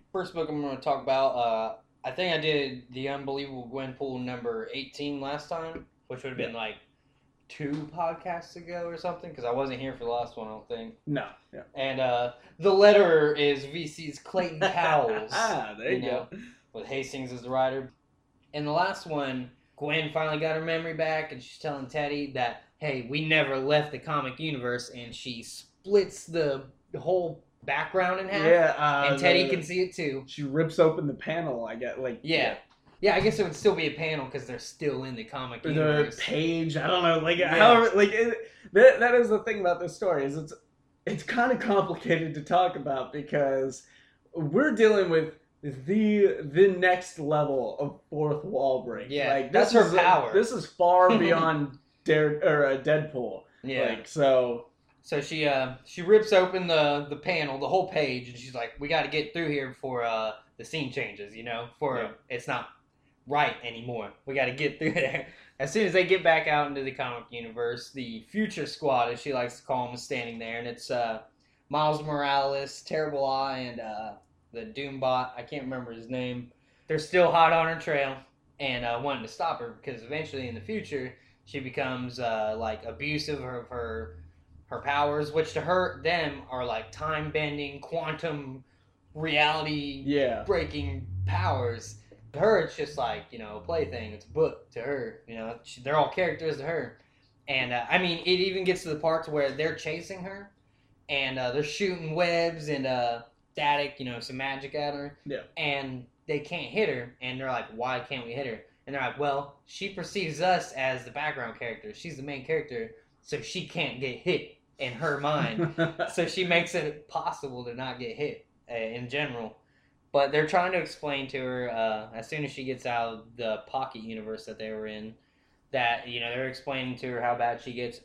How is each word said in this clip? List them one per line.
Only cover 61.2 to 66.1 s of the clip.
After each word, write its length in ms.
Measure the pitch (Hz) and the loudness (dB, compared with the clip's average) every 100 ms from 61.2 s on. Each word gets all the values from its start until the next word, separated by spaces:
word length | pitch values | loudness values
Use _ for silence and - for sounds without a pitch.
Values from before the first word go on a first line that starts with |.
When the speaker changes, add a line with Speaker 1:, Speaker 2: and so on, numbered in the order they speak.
| 101 113 | -14 -12
Speaker 1:
you 80 | |
know? 260 | 120 117 117 - | -8 -8 -8 -6
For 180 | 143 120 | -4 -2
Speaker 2:
Yeah. 140 | 107 - - | -4 -8 -10
Speaker 1:
it's 180 | 123 - | -8 -4
not 220 | 123 - - _ _ _ _ 123 | -6 -6 -18 _ _ _ _ -2
right 300 | 143 135 117 | 0 0 -2
anymore. 480 | 120 117 123 117 101 - 139 | -10 -10 -8 -8 -8 -12 -6
We 80 | 135 | 0
gotta 180 | 123 | 0
get 260 | 135 147 - | 0 -4 -2
through 120 | 156 | -2
<laughs> 140 | 175 175 | 0 -2
there." 220 | 160 - - - - | -4 -8 -18 -20 -6
As 120 | 147 | -2
soon 140 | 220 196 | 0 4
as 60 | |
they 100 | 185 | 4
get 180 | 175 | 4